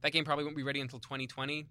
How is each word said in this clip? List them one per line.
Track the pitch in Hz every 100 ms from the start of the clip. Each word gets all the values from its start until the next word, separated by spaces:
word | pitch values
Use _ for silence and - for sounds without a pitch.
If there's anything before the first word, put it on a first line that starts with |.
that | 147
game | 160
probably | 156 147 151
won't | 151
be |
ready | 135 139
until | 131 127
twenty | - 135 127
twenty, | - 135 151 147